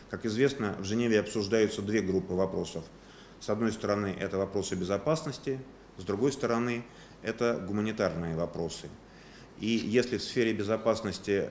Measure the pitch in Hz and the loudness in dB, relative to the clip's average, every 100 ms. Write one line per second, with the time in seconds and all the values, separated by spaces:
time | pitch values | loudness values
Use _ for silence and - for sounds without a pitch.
0 | - 98 113 107 139 - 104 92 95 110 | -8 -6 -2 4 2 2 -2 -2 -2 2
1 | 120 107 98 113 98 113 104 - 101 110 | 4 4 4 0 2 4 4 2 0 2
2 | 92 92 90 92 95 90 87 85 82 - | 2 2 2 0 2 0 -4 -6 -12 -16
3 | - - - - - 107 113 107 101 104 | -20 -20 -20 -10 -4 0 0 0 0 2
4 | 101 90 95 95 98 101 92 92 90 98 | 0 -2 -2 0 0 -2 -2 -2 0 0
5 | 147 156 151 135 - 131 131 - - - | 2 0 -2 -6 -6 -6 -8 -18 -20 -12
6 | 90 101 135 135 117 117 120 120 123 - | -4 0 2 2 0 0 0 -2 -6 -16
7 | - - 107 113 117 117 92 104 107 110 | -20 -8 -8 0 0 0 -2 -2 -2 0
8 | 95 80 85 80 82 82 82 - 76 - | 0 0 -2 -2 -4 -4 -6 -6 -12 -16
9 | - - - - - - 107 113 - 120 | -20 -20 -20 -20 -20 -6 0 0 2 2
10 | 120 107 - 131 113 107 101 110 117 110 | 2 -2 -2 0 2 0 0 0 2 2
11 | 104 90 - 98 - | 0 -4 0 0 0